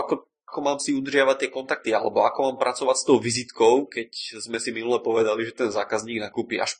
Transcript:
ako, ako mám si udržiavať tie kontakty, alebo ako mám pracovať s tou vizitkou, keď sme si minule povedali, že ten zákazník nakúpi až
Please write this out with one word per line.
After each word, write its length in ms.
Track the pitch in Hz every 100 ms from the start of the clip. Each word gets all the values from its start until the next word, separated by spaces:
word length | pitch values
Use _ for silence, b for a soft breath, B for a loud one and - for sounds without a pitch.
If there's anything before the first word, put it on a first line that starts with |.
ako, 320 | - 143 - _ -
ako 80 | -
mám 160 | 143 139
si 160 | -
udržiavať 440 | 139 135 143 135 135
tie 80 | 131
kontakty, 480 | 131 131 147 - 107
alebo 320 | 110 104 107
ako 240 | - 135
mám 40 | 127
pracovať 360 | 123 123 135 131
s 60 | -
tou 80 | 127
vizitkou, 720 | 113 117 120 - 113 131 143
keď 480 | - 113 - - 113
sme 240 | 110 113
si 80 | 117
minule 320 | 113 117 120
povedali, 480 | 117 113 110 107 113
že 80 | -
ten 160 | 120
zákazník 480 | 104 101 110 113 113
nakúpi 400 | 104 - 113 101
až 160 | 95 -